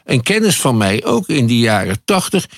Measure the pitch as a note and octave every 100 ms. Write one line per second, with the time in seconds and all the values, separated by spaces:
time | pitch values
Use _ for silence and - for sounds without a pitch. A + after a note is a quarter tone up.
0 | - C3 A#2 G#3+ G#3+ - C#3 A#2 G2 G#2
1 | - A#3 F#3+ D#3 A#2 A#2+ A#2 G#2 F#2+ G2
2 | - G3 - F#3+ -